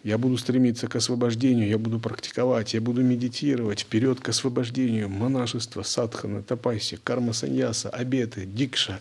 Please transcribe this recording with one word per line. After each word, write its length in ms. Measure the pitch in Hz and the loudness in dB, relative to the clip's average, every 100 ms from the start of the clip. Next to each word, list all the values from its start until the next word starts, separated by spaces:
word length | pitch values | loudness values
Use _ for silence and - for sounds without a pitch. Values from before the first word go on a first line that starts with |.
Я 160 | 104 110 | -2 0
буду 180 | 127 123 | 2 0
стремиться 500 | - 127 123 117 113 | 2 4 4 2 -2
к 80 | 120 | -2
освобождению, 720 | - 123 120 113 131 120 104 | 0 2 0 2 4 4 4
я 120 | 107 | 2
буду 200 | 113 113 | 0 -2
практиковать, 760 | 113 107 - - 127 120 107 113 | -4 -6 -6 0 2 2 0 -2
я 60 | |
буду 200 | 117 120 | 0 2
медитировать. 800 | 127 123 123 113 147 127 110 101 | 4 4 0 -2 0 0 0 -2
Вперёд 400 | - 113 131 123 | 0 2 2 2
к 100 | - | -2
освобождению, 800 | 113 135 123 120 123 123 110 101 | -2 0 0 -2 0 2 2 0
монашество, 720 | 95 120 135 120 123 113 101 | 0 0 0 0 -4 -6 -6
садхана, 600 | 104 - 117 - 107 101 | -4 -2 -2 -2 -6 -6
тапасия, 560 | 101 120 127 117 - - | -4 -2 -2 -2 -4 -6
карма-саньяса, 840 | - 123 120 113 139 131 127 120 - | -2 0 0 0 -2 0 0 -2 -4
обеты, 560 | - 127 131 113 107 95 | -4 -2 0 -2 -4 -6
дикша, 540 | 104 135 - - 95 | -2 -2 0 -2 -4